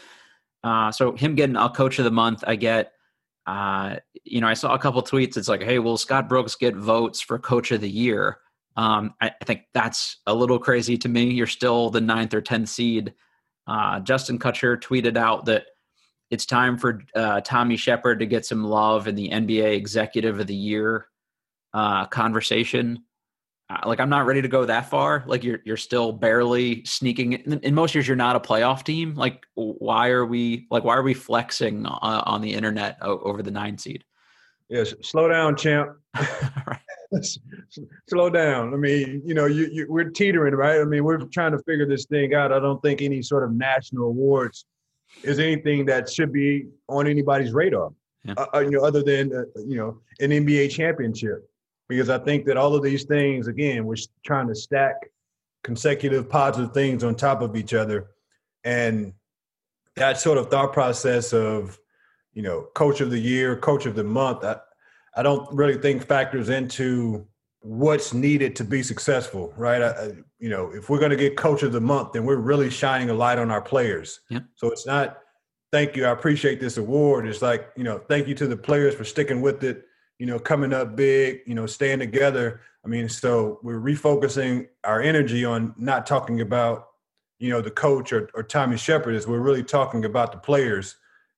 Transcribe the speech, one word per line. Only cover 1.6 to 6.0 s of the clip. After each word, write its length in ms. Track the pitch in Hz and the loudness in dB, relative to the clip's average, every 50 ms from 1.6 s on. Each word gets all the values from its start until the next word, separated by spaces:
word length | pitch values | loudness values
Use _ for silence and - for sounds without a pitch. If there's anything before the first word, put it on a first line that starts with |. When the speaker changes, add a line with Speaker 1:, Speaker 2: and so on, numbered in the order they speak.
| 104 120 | 0 2
Speaker 1:
coach 300 | - - 135 131 131 - | 2 2 0 2 2 2
of 40 | 131 | 2
the 80 | 120 | 2
month, 320 | 113 113 113 117 113 110 - | 4 2 2 2 0 -2 -2
I 120 | - 113 104 | -2 -2 0
get. 340 | 113 113 113 113 - - - _ _ _ _ _ _ _ _ _ _ - | 0 0 2 0 0 -2 -6 _ _ _ _ _ _ _ _ _ _ -8
Uh, 480 | 95 101 101 98 98 98 98 95 104 - - _ _ - - | -6 -4 -4 -2 -2 -2 -4 -6 -8 -10 -12 _ _ -20 -12
you 160 | - - 120 | -6 -2 2
know, 60 | 117 113 | 2 2
I 60 | 113 | 2
saw 200 | - - 135 123 | 2 0 0 0
a 40 | 135 | 0
couple 220 | - 143 123 127 | 0 0 0 0
tweets. 340 | 123 - - 135 131 127 - | 0 0 2 0 0 0 -2
It's 120 | 117 98 - | -4 -2 0
like, 160 | 110 92 95 | -2 0 0
"Hey, 160 | 113 123 127 | 0 0 2
will 180 | 113 117 117 | 2 0 -2
Scott 320 | 110 | -2